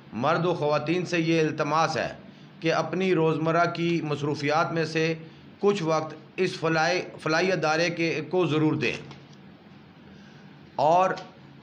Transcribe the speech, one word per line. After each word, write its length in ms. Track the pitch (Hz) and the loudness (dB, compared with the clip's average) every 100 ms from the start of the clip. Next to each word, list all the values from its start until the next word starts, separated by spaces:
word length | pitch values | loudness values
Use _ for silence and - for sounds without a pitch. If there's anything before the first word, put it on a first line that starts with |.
| - 107 | -12 -4
मर्द 300 | 135 170 170 | 0 2 0
व 80 | 170 | 0
ख़वातीन 500 | 147 147 139 175 156 | 0 0 0 -2 0
से 120 | 175 | -2
ये 200 | 160 165 | 2 2
इल्तमास 560 | 156 143 147 156 160 117 | 2 0 0 2 2 0
है 200 | 82 - - - - - | -4 -6 -18 -20 -20 -6
कि 80 | 160 | -2
अपनी 420 | - 160 175 190 | 0 -2 -2 0
रोज़मर्रा 520 | 170 160 151 160 165 170 | 2 2 2 2 2 2
की 300 | - 170 170 | 0 0 0
मसरूफियात 680 | 151 147 147 147 143 151 170 | -2 -4 -2 -2 0 0 0
में 120 | 165 160 | 0 -2
से 200 | 160 160 160 - - - - | 0 -2 -2 -8 -20 -20 -2
कुछ 200 | 202 202 | 0 2
वक्त 560 | 160 156 - - - - | 0 0 -2 -10 -16 -4
इस 180 | 185 - | -4 0
फलाई, 400 | 160 160 160 180 - - | 0 2 2 0 -4 -8
फलाई 320 | 156 160 185 | 0 2 2
अदारे 380 | 185 151 160 175 | 2 2 2 0
के, 180 | 170 165 143 | 0 -2 -2
को 240 | 147 185 170 | -2 0 2
ज़रूर 280 | 151 156 143 | 2 2 2
दें 160 | 120 - - - - - - - - - - - - - - - - - - - | -2 -4 -10 -20 -20 -20 -20 -20 -20 -20 -20 -20 -20 -20 -20 -20 -20 -20 -16 -2
और 360 | 143 175 185 160 - - - - | 2 4 2 -2 -10 -20 -20 -20